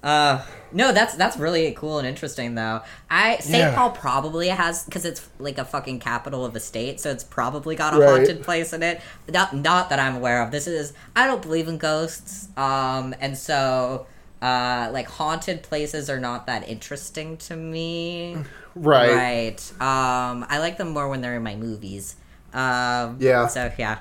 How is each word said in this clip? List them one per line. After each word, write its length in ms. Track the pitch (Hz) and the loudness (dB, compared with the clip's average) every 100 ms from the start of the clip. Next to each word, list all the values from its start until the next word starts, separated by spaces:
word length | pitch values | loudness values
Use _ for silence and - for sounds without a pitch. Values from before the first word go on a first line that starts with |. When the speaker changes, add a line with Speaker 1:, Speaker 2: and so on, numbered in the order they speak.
Speaker 1:
Uh, 360 | 143 151 147 131 - - - | 2 4 4 2 -2 -18 -8
no, 200 | 170 262 | 2 4
that's, 240 | 208 226 160 | 6 4 2
that's 200 | 196 175 | 0 2
really 340 | 151 170 160 | 0 2 0
cool 240 | 117 151 151 | -2 -4 -2
and 80 | 131 | -4
interesting, 460 | 139 151 - 120 117 | -6 -8 -6 -6 -4
though. 260 | 113 110 - - - | -2 -4 -6 -20 -2
I, 280 | 165 214 233 | 2 4 2
Saint 160 | 147 240 | 2 4
Speaker 2:
Yeah. 180 | 160 135 | 4 4
Speaker 1:
Paul 140 | 247 | 2
probably 580 | - 143 131 151 165 175 | 0 0 0 0 -2 0
has, 360 | 185 170 165 - | 0 0 -2 -6
'cause 140 | 190 | -6
it's, 240 | 170 - - - | -6 -8 -14 -10
like, 180 | 139 139 | -8 -6
a 80 | 131 | -6
fucking 340 | 143 135 127 | -6 -6 -6
capital 460 | 123 120 - 135 127 | -4 -4 -4 -6 -6
of 80 | |
the 60 | 113 | -6
state, 400 | - 113 120 - | -8 -6 -6 -6
so 80 | 151 | -6
it's 140 | 127 | -6
probably 520 | - - 123 147 156 160 | -6 -4 -2 -2 -6 -2
got 180 | 156 147 | 2 8
a 20 | |
Speaker 2:
Right. 100 | 143 | 10
Speaker 1:
haunted 340 | 131 131 160 | 10 6 4
place 280 | - 165 160 | -2 -2 -2
in 120 | 160 | -2
it. 180 | 165 170 - - - | -2 -2 -8 -18 -2
Not, 240 | 180 190 139 | 2 2 2
not 340 | 143 180 175 | 4 4 4
that 100 | 139 | 2
I'm 160 | 135 127 | 0 0
aware 260 | 123 120 | 0 2
of. 80 | 117 | 0
This 160 | 143 147 | -2 -4
is, 260 | 165 143 - - - | -4 -6 -12 -4 2
I 100 | 262 | 2
don't 140 | 240 | 2
believe 260 | 160 160 160 | 0 -2 -2
in 100 | 160 | -2
ghosts, 720 | 160 156 160 - - - - - | 0 0 -2 -8 -14 -16 -12 -2
um, 600 | 135 135 131 131 127 - | 0 2 0 -2 -4 -6
and 180 | 139 135 | -6 -6
so, 680 | - 147 135 131 127 131 131 - - - | 0 2 2 2 0 -2 -8 -20 -20 -6
uh, 480 | 127 127 123 123 117 | 0 0 2 0 -2
like, 180 | 131 123 | -4 -6
haunted 540 | - 156 165 180 170 | -4 -2 -2 -4 -6
places 460 | - 151 147 156 139 | -4 -4 -4 -6 -6
are 100 | 135 | -4
not 260 | 127 120 - | -4 -6 -4
that 200 | 117 - | -6 -6
interesting 680 | 110 - 143 - - 156 160 | -12 -10 -12 -10 -10 -10 -12
to 180 | - 165 | -12 -10
me. 840 | 160 165 165 170 170 175 170 170 143 - - 175 | -8 -6 -4 -4 -6 -8 -8 -10 -10 -14 -18 -2
Speaker 2:
Right. 360 | 151 139 120 | 6 8 8
Speaker 1:
Right. 600 | 120 123 120 113 - - - | 6 2 0 -4 -6 -14 -2
Um, 640 | 131 131 131 127 123 123 - | 2 4 4 2 0 -4 -4
I 100 | 143 | -2
like 180 | 165 175 | -2 -2
them 120 | 180 | -4
more 160 | 151 139 | -2 -2
when 120 | 135 | -4
they're 140 | 123 120 | -4 -4
in 80 | |
my 120 | 113 104 | -6 -6
movies. 600 | 113 107 98 98 95 - - - - | -6 -8 -8 -10 -12 -16 -20 -20 -10
Um, 640 | 127 131 123 123 123 117 123 | -4 0 2 0 0 -2 -2
Speaker 2:
Yeah. 280 | 131 123 120 | 2 4 4
Speaker 1:
so, 240 | 131 123 - | 0 -4 -4
yeah. 200 | 110 107 | -4 -4